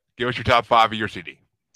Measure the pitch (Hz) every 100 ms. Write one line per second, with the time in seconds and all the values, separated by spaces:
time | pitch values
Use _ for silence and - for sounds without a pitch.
0 | _ - 123 120 123 120 110 117 110 110
1 | 104 95 80 - _ _ _